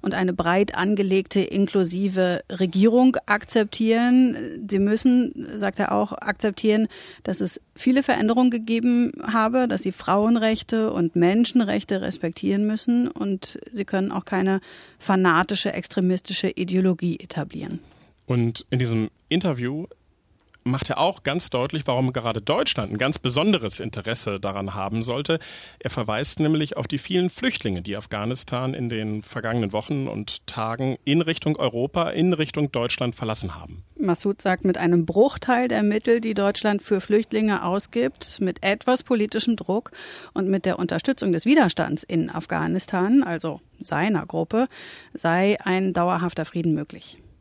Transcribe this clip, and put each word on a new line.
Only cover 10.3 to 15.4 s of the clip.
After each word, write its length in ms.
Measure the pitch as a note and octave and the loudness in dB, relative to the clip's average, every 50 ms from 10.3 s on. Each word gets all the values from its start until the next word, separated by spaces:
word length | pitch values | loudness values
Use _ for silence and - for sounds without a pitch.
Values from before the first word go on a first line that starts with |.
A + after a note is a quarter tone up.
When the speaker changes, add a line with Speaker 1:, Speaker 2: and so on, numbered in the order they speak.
| A#3+ A#3 A3 A3 A3 A3 - - - A3 A3 A3 | 2 4 2 2 0 0 -2 -2 -2 0 0 0
Speaker 1:
und 240 | - - E3+ E3 - | 0 0 -2 0 2
Menschenrechte 880 | F3 E3+ E3+ G3 A3 A#3+ - - B3+ A3+ G3 G#3 G#3 - - G3+ F#3+ | 4 4 4 6 4 2 4 4 2 2 2 0 -4 -2 -2 -4 -2
respektieren 680 | F#3+ - F#3 - - E3 E3 - - G3 G3 G3+ G#3 | -2 -4 -6 -4 -6 -6 -6 -2 -2 0 2 2 2
müssen 400 | G#3+ G#3+ A3 - - A#3+ A#3+ B3 | 0 0 0 0 2 2 2 2
und 500 | - - - G#3+ G3+ G3 F#3 - - - - - - - | 0 -2 -4 -4 -2 -2 -4 -6 -10 -12 -14 -14 -12 -8
sie 120 | G3+ G3+ | -8 -6
können 260 | - - F#3+ F#3+ G3+ | -2 0 0 0 0
auch 140 | - F#3+ - | -2 -6 -6
keine 340 | - - F#3 F#3+ F#3+ F#3+ G3 - - - - - - - _ | -4 -2 0 2 2 2 0 -2 -8 -20 -20 -20 -20 -20 _
fanatische, 720 | - - G3 F#3 F#3 F3+ D#3+ E3 | -2 0 2 4 6 6 6 4